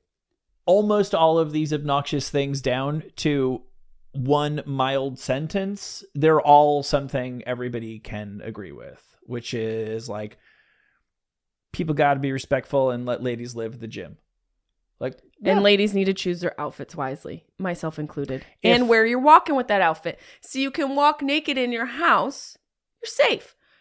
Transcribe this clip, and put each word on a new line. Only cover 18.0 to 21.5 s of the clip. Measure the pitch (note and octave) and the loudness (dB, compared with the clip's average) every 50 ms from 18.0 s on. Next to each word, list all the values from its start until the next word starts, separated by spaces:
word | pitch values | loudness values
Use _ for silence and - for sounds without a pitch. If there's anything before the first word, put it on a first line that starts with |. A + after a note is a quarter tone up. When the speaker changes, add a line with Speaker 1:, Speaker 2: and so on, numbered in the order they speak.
| D3+ D3 - D3+ C#3+ C3+ C3 C3+ - - _ _ - | -10 -8 -8 -8 -8 -6 -8 -8 -10 -14 _ _ 2
Speaker 1:
If | A3 A#3 | 2 4
Speaker 2:
and | A#3+ B3 A#3 | 4 4 4
where | A#3 A3+ A3 | 4 4 4
you're | A3+ A#3+ B3+ | 4 2 2
walking | C4 D4 D#4 F4 D#4+ - D4+ | 6 8 8 8 8 4 0
with | C4+ A#3+ - | 0 0 0
that | G#3 G3 F#3 | 2 2 4
outfit. | E3 D#3+ - - F3 - - - - - _ | 2 2 0 -4 -8 -10 -10 -12 -20 -20 _
So | - - - C4 | -16 -8 -4 -4
you | C4+ C4+ | -4 -2
can | C4 - D4+ C4+ C#4 | -2 -2 -2 -2 0
walk | C#4+ C#4+ D4 D4+ D4 | 2 2 2 2 2
naked | C#4+ C4+ C#4+ D#4 D#4 - | 0 -2 0 0 0 -2